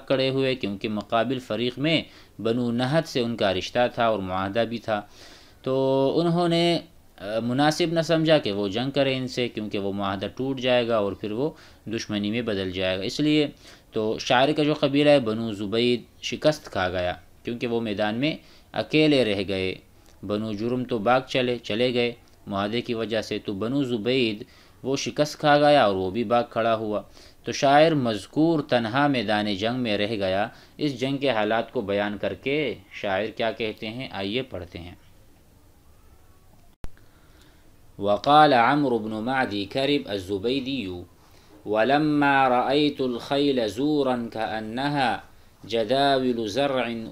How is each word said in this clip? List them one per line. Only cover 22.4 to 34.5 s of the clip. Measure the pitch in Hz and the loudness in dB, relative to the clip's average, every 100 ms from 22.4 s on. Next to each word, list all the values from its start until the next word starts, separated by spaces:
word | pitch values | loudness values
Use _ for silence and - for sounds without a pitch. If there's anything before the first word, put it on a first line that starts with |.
| - | -6
معاہدے | 98 104 117 | -4 -2 -4
کی | 120 | -4
وجہ | 113 107 110 | -4 -2 -4
سے، | 104 104 | -4 -6
تو | - | -6
بنو | 98 110 139 | -4 -2 -2
زبید | 131 120 110 131 117 107 - - - - | -2 -2 0 2 2 -2 -10 -20 -20 -10
وہ | 120 139 | -4 -4
شکست | - - - - | -2 -2 -2 0
کھا | 151 147 | 4 6
گیا | 147 147 | 6 6
اور | 107 | 6
وہ | 95 92 | 2 -2
بھی | 107 | -2
بھاگ | 110 120 117 | 0 0 0
کھڑا | 117 113 | -2 0
ہوا۔ | 113 107 101 - - - - | 0 -2 -4 -6 -18 -20 -14
تو | - | -8
شاعر | 113 139 147 160 | 0 4 6 6
مذکور | 151 120 104 - 147 165 160 | 4 0 -2 -4 2 2 2
تنہا | - 127 113 135 147 | 2 0 2 2 2
میدان | 127 104 107 104 | 2 0 0 0
جنگ | 95 110 127 | 0 -2 -2
میں | 117 101 | -2 0
رہ | 104 | 0
گیا۔ | 110 95 95 117 - - - | -2 0 0 -2 -6 -18 -6
اس | 147 123 | -4 -2
جنگ | 131 139 | -4 -2
کے | 139 | 0
حالات | 110 107 113 117 | 0 2 0 -2
کو | 127 | -4
بیان | 98 101 104 101 | -2 -2 -2 -2
کر | 101 | -6
کے | 98 131 147 135 98 - | -4 -4 -2 -2 -6 -12
شاعر | - 101 95 110 | -8 -4 -2 -2
کیا | - 113 | -4 -4
کہتے | 107 110 104 110 | -4 -6 -6 -10
ہیں، | 120 135 | -10 -10
آئیے | 98 98 120 | -8 -4 -4
پڑھتے | - | -6